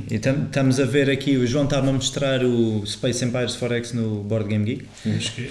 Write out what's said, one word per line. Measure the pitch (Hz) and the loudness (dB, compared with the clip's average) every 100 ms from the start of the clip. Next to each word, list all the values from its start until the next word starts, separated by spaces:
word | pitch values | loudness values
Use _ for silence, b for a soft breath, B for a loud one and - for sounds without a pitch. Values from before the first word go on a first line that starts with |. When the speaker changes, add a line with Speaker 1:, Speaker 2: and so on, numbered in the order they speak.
| - | -2
Speaker 1:
E | 113 | -2
tam-, | 135 139 113 | 0 0 0
estamos | - 135 131 | 2 2 4
a | 131 | 2
ver | 143 135 | 2 2
aqui, | 139 - 135 | 2 2 2
o | 123 | 2
João | 143 135 | 2 2
está-me | 143 135 | 2 2
a | |
mostrar | 135 - - 139 131 123 | 0 -2 -2 0 2 2
o | 120 113 107 101 | 4 2 2 -4
Space | - 131 117 123 | -4 -2 0 -2
Empires | 123 120 - | -2 -2 -2
four | 123 | -2
X | 120 117 | -2 -2
no | 120 110 107 | -4 -2 -2
Board | 101 110 101 | -2 -2 0
Game | 107 | 0
Geek. | 104 135 - - 110 107 | 0 -2 -8 -8 -2 -2
Speaker 2:
Acho | - - | -2 -6
que | |
é. | 120 | -8